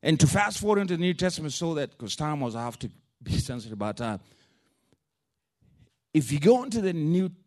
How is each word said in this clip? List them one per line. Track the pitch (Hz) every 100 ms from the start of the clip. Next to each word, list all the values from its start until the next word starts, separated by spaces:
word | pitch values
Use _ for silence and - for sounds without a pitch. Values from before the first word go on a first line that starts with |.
And | 139 156
to | 147
fast | 185 208 208
forward | 208 202
into | 196 175
the |
New | 180
Testament | 175 180 175 156
so | 135 170 156
that, | 135 _
'cause | 110 -
time | 151 151
was, | 123 113
I |
have | 120 117
to | 110 - _ _
be | 110 -
<laughs> |
sensitive | - 123 110
about | 107 104 104
time. | 120 101 - _ _ _ _ _ _ _ _ _ _ _ _ _ _ _ _ _ _
If | 156 123
you | 147
go | 156 247
into | 269 233
the | 190
New | 170 151 175 185 180